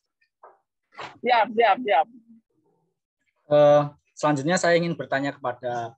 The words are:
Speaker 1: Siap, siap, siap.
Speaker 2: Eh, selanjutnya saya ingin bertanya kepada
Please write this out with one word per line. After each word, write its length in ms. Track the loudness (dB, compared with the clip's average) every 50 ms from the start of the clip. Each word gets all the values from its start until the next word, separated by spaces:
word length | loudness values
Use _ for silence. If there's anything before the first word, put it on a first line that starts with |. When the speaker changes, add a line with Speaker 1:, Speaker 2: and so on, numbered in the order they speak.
| _ _ _ _ _ _ _ _ -20 -20 _ _ _ _ _ _ _ _ _ -18 -18 -18 -16 -8
Speaker 1:
Siap, 260 | -2 0 2 2 2 0 0
siap, 240 | 0 2 2 2 0 0
siap. 220 | 0 2 2 2 0 -4 -16 _ _ -20 _ _ _ _ _ _ _ _ _ _ _ _ _ _ _ _ _ _ _ _ _ _
Speaker 2:
Eh, 380 | 0 2 4 6 6 6 4 2 0 -6 _ _ _ _ -6
selanjutnya 400 | -2 -2 -2 -2 -2 -2 -2 -2
saya 160 | 0 0 0
ingin 240 | 0 0 -2 -6 -8
bertanya 400 | -8 -6 -6 -4 -4 -6 -8 -8
kepada 560 | -8 -8 -8 -8 -8 -8 -8 -8 -8 -10 -12